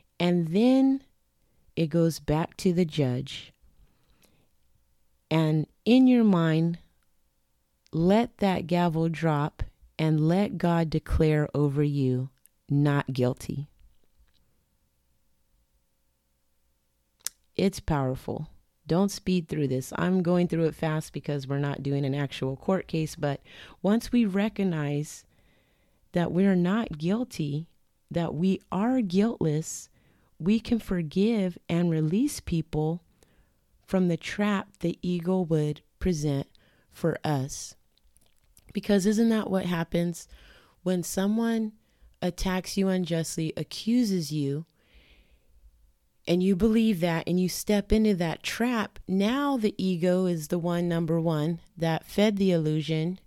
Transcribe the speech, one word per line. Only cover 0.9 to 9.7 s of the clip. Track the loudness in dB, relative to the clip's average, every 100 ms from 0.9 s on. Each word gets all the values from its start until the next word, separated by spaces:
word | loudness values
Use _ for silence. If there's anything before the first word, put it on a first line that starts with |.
| 2 _ _ _ _ _ _ _ -4
it | 0
goes | 2 2 0
back | -2 0 -2 -2
to | 0
the | 2
judge. | 0 2 0 0 -6 -12 -18 _ _ _ _ _ _ _ _ _ _ _ _ _ _ _ _ _ -2
And | 0 2 0 -2 _ 2
in | 6 6
your | 6
mind, | 4 4 4 2 0 -2 -12 _ _ _ _ _ _ _ _ _ _
let | 0 4 4 2 0
that | 0 0 0
gavel | 0 2 0 -2
drop | -2 0 0 -2 -4 -10